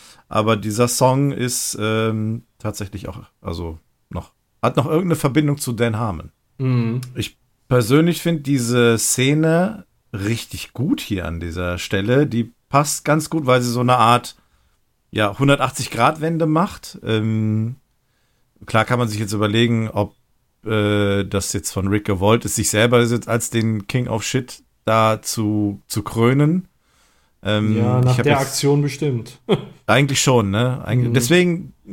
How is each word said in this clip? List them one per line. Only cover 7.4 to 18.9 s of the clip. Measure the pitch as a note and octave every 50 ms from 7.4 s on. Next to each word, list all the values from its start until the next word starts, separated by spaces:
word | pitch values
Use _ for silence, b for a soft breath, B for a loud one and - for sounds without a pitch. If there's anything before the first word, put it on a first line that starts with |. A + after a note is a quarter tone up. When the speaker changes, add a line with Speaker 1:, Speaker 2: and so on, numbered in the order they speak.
| _ _ _ _ _ -
Speaker 1:
persönlich | B2+ B2 A2+ G2+ C3 D3+ E3 F3 E3 -
find | - E3+ E3+ D#3 C#3
diese | C3+ C#3+ C3 A#2+ A#2 B2 B2 A#2+ A#2 A#2 A2
Szene | - - - - B2+ C3+ D3 D3+ D#3 D#3+ E3 E3+ F#3 G3 A3 - - _ _ _ _ _
richtig | - G2 G2 G#2 A#2 A#2 - - - - - - -
gut | - A#2+ F3 C#4+ -
hier | - - G#2 F#2 E2+
an | E2+ E2+ E2+
dieser | F2 E2+ E2 F#2 F2+ F2 F2 F2
Stelle. | - - - G2 G2 A2 B2 C#3 D3+ -
Die | A2 A#2 A#2 A#2+ - _ _ _
passt | - C#3 D3 D3 - - -
ganz | D3 D3 D#3+ D#3 -
gut, | D#3+ D#3+ D3
weil | B2+ B2+ B2+
sie | B2 B2
so | A#2 B2
eine | B2 B2+ B2+ B2
Art, | A2 A#2 A#2+ A#2+ - - - _ _ _ _ _ _ _ _ _ _ _ _ _ _ _
ja, | - G#2 G#2+ G2+ G2+ G#2+
hundertachtzig | C3+ C#3 C#3+ C#3+ C3 B2+ - - A#2+ -
Grad | - A2 A#2 C#3+ D#3 D#3
Wende | D3+ D#3+ E3 D#3 E3
macht. | D#3 D#3 D#3+ F#3 - - - - - - - -
Ähm, | G#2 A2 A2 G#2+ A2 A2 A2 G#2+ G#2+ G#2+ A2 A2 A#2 B2+ - _ _ _ _ _ _ _ _ _ _ _ _ _ _ _ _ -
klar | - - A2 A2
kann | -